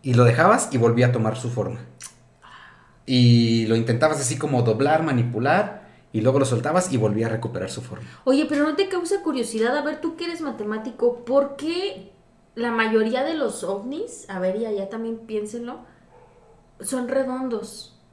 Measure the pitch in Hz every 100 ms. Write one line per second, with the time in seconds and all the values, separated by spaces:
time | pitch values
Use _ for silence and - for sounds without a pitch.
0 | 131 120 120 120 175 233 - 131 117 117
1 | 123 123 110 107 117 117 92 - - -
2 | - - _ _ - - - - _ _
3 | - 127 123 120 117 113 110 113 120 120
4 | 156 147 135 - 151 127 117 107 143 160
5 | 160 127 120 110 131 175 202 - - -
6 | _ 107 117 135 127 120 147 175 180 127
7 | 107 104 113 110 - 90 92 - - -
8 | - - - 277 302 294 302 302 381 370
9 | 349 403 320 262 226 220 226 294 294 294
10 | 330 - 349 330 302 226 208 214 226 -
11 | 240 240 - 269 277 - 302 349 392 -
12 | - _ _ _ _ - 233 226 220 220
13 | 220 254 285 320 240 - 170 196 233 302
14 | 466 - - 190 185 202 226 202 196 226
15 | 226 226 226 214 208 233 240 262 - _
16 | _ - - _ _ _ _ _ 202 254
17 | 240 269 254 254 262 226 190 - - _
18 | _